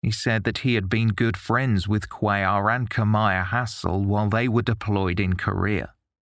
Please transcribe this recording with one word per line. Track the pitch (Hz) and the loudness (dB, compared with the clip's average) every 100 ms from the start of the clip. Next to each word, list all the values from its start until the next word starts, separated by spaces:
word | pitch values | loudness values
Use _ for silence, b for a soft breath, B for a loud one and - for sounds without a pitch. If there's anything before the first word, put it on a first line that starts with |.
He | - | -2
said | 110 - 110 | -2 0 0
that | 104 107 | 0 -2
he | 131 | 0
had | 117 95 | 0 0
been | 113 113 | 0 2
good | 98 113 110 | 2 0 0
friends | - 120 131 101 95 | -2 0 2 0 2
with | 107 - | -2 -2
Cuellar | - 107 101 95 101 101 120 | -4 0 2 2 2 2 0
and | 117 | -2
Kamaya | - 107 107 107 92 92 | 0 2 2 2 0 0
Hassel | 117 120 - 90 92 | -2 -4 -4 -2 0
while | 98 104 104 | 0 2 2
they | 110 123 | 2 2
were | 117 | 0
deployed | 117 113 - 101 95 87 | 0 -2 0 0 0 0
in | 95 92 | 0 0
Korea, | - 95 92 101 - _ _ _ _ | -2 0 0 -2 -4 _ _ _ _